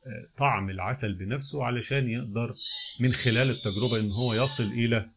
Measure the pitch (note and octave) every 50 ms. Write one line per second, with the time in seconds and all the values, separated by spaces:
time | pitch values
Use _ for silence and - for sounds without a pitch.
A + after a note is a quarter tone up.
0 | _ - G#2+ D#2+ E2 - _ - C#3 C#3+ B2 G2+ G2 G2 F#2+ F#2+ F2+ G2 B2 -
1 | - G#2+ G2 F2+ F#2+ G2 A#2 C#3 C#3 - - D3 B2+ A#2+ B2 A#2+ A2+ - C3+ C#3
2 | C3+ A#2+ A2+ A#2 A2+ - G2 A2+ A#2+ A2 G#2+ - - - - - - - - -
3 | A#2 B2+ B2 - - B2+ A2+ A#2 C3 C3+ A#2+ - - A2 F#2+ G2+ A2+ B2+ A2+ A2
4 | G#2+ G#2 G2 G2+ B2 B2 A2+ A2 B2+ C3+ - - A#2+ G2+ A2+ A#2+ A#2 A#2 A#2 A2+
5 | G#2 - -